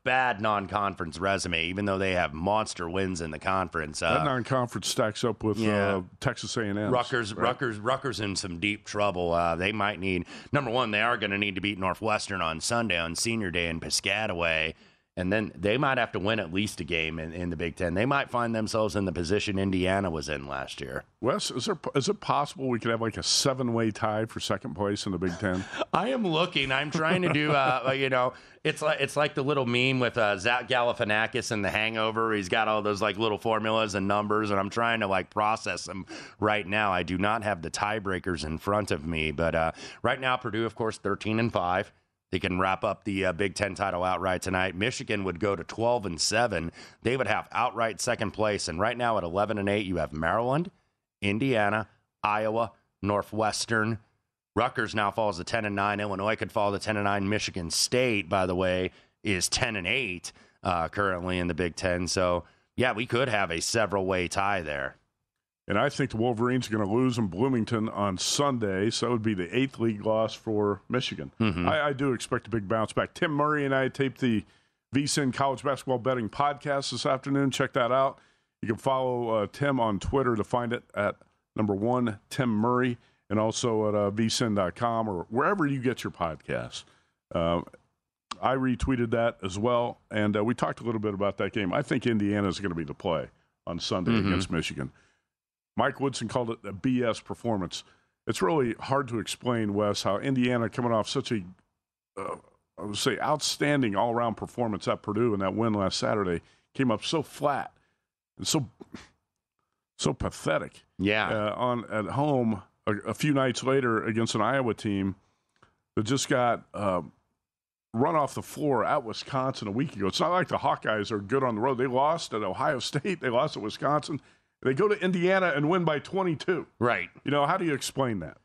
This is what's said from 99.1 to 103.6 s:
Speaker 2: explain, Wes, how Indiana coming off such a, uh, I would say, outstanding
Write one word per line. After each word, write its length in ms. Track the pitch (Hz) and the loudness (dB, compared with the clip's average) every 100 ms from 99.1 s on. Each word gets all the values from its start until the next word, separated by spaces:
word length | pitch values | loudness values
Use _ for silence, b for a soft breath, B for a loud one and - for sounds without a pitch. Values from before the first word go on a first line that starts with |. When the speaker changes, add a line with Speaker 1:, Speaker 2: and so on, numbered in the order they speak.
| 113 | -4
Speaker 2:
explain, 560 | 90 - 123 117 104 | -4 -4 0 2 2
Wes, 300 | 101 104 101 | 2 2 2
how 160 | 98 98 | 0 0
Indiana 500 | 135 127 123 123 110 | 0 2 2 2 0
coming 220 | - 120 | -2 0
off 180 | 113 101 | 0 0
such 220 | 139 - | -2 -2
a, 100 | 110 90 - _ _ _ _ _ 98 | -4 -4 -16 _ _ _ _ _ -10
uh, 200 | 95 82 - _ _ - | -8 -10 -14 _ _ -10
I 60 | |
would 120 | 104 104 | -6 -2
say, 200 | 131 104 | 0 2
outstanding 760 | 120 151 - - | 0 0 -2 0